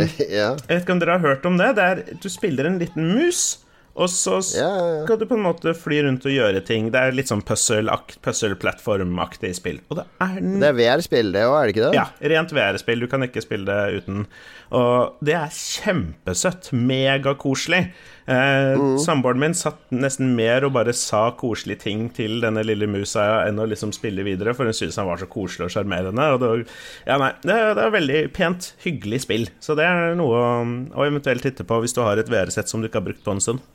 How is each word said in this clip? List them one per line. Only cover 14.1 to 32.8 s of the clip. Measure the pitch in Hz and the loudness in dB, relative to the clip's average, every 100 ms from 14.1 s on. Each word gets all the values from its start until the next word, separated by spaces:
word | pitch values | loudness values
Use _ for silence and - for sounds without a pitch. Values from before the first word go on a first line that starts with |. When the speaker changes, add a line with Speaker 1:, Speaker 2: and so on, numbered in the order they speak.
| 98 101 - - - - 127 | -6 -6 -10 -20 -20 -4 0
Speaker 2:
Og | 123 123 120 - 147 | 4 4 2 -2 -2
det | |
er | 165 151 | 0 -2
kjempesøtt. | - - - 214 175 85 - - - 185 180 - 123 | -8 -8 -4 -2 -2 -2 -6 -6 -2 -2 -4 -4 0
Megakoselig. | 123 131 135 139 139 139 143 131 - 180 180 - - - - | 2 2 2 2 0 -2 -2 -2 0 0 0 -6 -20 -16 -2
Eh, | 127 135 135 135 135 | 2 4 4 4 2
Speaker 1:
Mm. | 139 135 | 2 2
Speaker 2:
samboeren | 165 147 123 127 | 2 2 2 2
min | 151 175 | 0 0
satt | 156 - _ | -4 -8 _
nesten | 123 135 - 131 120 | -2 -2 0 0 2
mer | 113 127 139 | 4 4 2
og | 131 | 2
bare | 113 | 2
sa | 117 - 107 117 | 0 0 2 2
koselige | 120 127 104 - 101 | 0 -4 -4 -4 -6
ting | 113 104 117 | -4 -4 -4
til | - 110 117 | -4 -4 0
denne | 113 110 110 | 0 0 0
lille | 104 107 | 0 0
musa | 101 98 110 104 110 92 | -2 -2 0 2 2 2
enn | 104 | 0
å | 110 | -2
liksom | 104 107 - | -2 -6 -6
spille | 117 95 101 | -6 -4 -4
videre, | 92 104 | -2 -2
for | 123 117 | 0 -2
hun | 110 | -2
synes | 92 110 | -4 -4
han | 95 | -4
var | 87 | -4
så | 92 | -6
koselig | 117 92 - 87 | -6 -6 -6 -4
og | |
sjarmerende. | 104 98 90 92 113 151 127 | -4 -2 -2 -2 0 0 2
Og | |
det | 123 | 2
var... | 117 117 - - - - | 0 -4 -14 -18 -12 -2
ja, | 139 | 0
nei, | 131 - | 0 -2
det, | 180 220 214 208 | 0 2 2 2
det | 226 | 2
er | 208 | 2
veldig | 143 151 - - | 2 0 -2 0
pent, | 170 180 - - 180 | -2 -2 -8 -8 -6
hyggelig | 135 98 117 - | -6 -4 -4 -2
spill. | 110 107 - | -2 -2 -8
Så | - | -4
det | 151 170 | 0 2
er | 175 170 | 2 0
noe | 175 147 117 | 0 2 2
å, | 120 120 120 120 127 | 2 2 -2 -4 -6
å | 131 143 | -2 0
eventuelt | 147 143 120 | 0 0 0
titte | 139 - 90 | -2 -4 -2
på | 113 | 0
hvis | 120 - | 0 0
du | 113 | 2
har | 104 | 2
et | 117 | 0
V | 110 90 | 0 0
R-sett | 107 - | -2 -4
som | 113 | -4